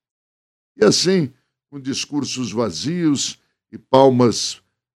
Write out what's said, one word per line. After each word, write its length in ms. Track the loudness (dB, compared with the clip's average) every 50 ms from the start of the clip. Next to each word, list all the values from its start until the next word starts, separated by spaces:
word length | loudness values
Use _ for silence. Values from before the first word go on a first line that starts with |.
| _ _ _ _ _ _ _ _ _ _ _ _ _ _ _
E 80 | 2 2
assim, 480 | 4 4 2 2 0 0 0 0 -2 -6 _ _ _ _ _ _ _
com 80 | -18 -12
discursos 760 | -10 -8 -8 -8 -8 -8 -6 -6 -6 -6 -6 -8 -8 -6
vazios 840 | -4 -4 -4 -4 -6 -8 -8 -6 -4 -2 -2 0 0 -2 -4 -8 -10 _ _ _ _ _ _ _
e 60 | -20
palmas 840 | -20 _ _ 4 6 6 6 6 4 2 2 2 -2 -6 -8 -10 -14 _ _ _ _ _ _ _